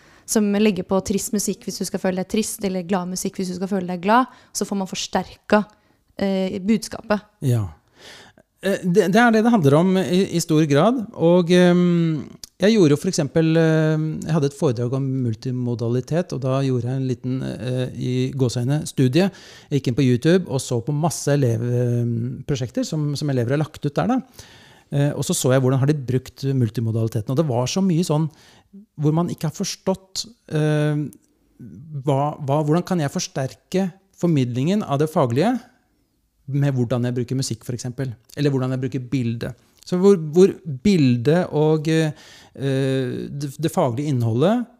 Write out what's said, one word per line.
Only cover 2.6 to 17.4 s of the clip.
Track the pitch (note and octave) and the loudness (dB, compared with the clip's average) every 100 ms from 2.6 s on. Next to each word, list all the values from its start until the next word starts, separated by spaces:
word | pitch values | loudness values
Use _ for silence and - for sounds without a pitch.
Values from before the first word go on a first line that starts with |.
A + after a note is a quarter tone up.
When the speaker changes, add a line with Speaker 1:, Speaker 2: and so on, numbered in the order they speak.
Speaker 1:
eller | G3 F#3 | -4 -4
glad | E3+ F#3+ F3+ | -2 -4 -2
musikk | F#3 F#3+ - | -6 -6 -6
hvis | F#3 | -6
du | F3+ | -6
skal | F#3 | -4
føle | G3 F3+ | -4 -4
deg | F3+ | -4
glad, | F#3 A#3+ B3+ - _ | 2 2 2 -4 _
så | - | -6
får | - G3+ | -4 -4
man | F#3 | -4
forsterket, | F#3+ - F#3+ F3+ - - G#3+ G#3 _ _ _ _ - | -8 -4 -4 -6 -10 0 2 0 _ _ _ _ -4
eh, | G3 F#3+ F#3 G3+ | -2 0 -2 -4
budskapet. | F#3+ A3 A3 - A3+ G#3 - - | 0 0 -2 -10 -4 -4 -6 -6
Speaker 2:
Ja. | C#3 A#2 F#2+ D#2 _ _ - - - _ _ _ | 0 0 0 -8 _ _ -20 -20 -20 _ _ _
Eh, | F#3+ F#3 | -2 -2
det, | F#3 F3+ F3+ | 2 2 4
det | G3 | 6
er | A#3+ | 6
det | A3 | 6
det | A3+ | 4
handler | A#3 C#3 | 4 6
om | D3 F#3 F#3 | 6 4 2
i, | C#3 F3+ G3 E3+ | 2 2 0 -2
i | |
stor | - D#3 D#3+ | 0 2 4
grad, | C#3 G3+ C4 G3 | 4 4 2 -4
og, | - E3 F3+ E3 | 0 4 4 4
ehm, | F3+ F3+ F3 F3+ E3+ E3 D3+ - - - - | 4 6 4 4 2 0 -2 -6 -14 -18 -2
jeg | G3 A3+ | 2 6
gjorde | D#3 | 6
jo | C#3+ | 4
for | F#3+ | 0
eksempel, | F3 C#3+ E3 D#3+ E3 | -2 0 0 2 4
eh, | D#3+ D#3+ D#3 D#3 D#3 D#3 | 4 4 2 0 -2 -4
jeg | - | -2
hadde | D#3 C#3 | 0 0
et | |
foredrag | - D#3 A#2+ A#2+ | 0 -2 0 -2
om | C3+ C3+ C3 | -2 -2 -2
multimodalitet, | A#2+ G#2+ C3 B2 B2 A#2 A#2 B2 B2+ D#3+ F3+ | -2 -4 -6 -4 -4 -2 -2 -2 -2 -4 -2
og | C3+ | -4
da | C3 C3+ | -2 0
gjorde | C#3 B2+ | 0 0
jeg | A#2 C3+ | -2 -2
en | C3 | -2
liten, | B2 B2+ C3 | -4 -4 -4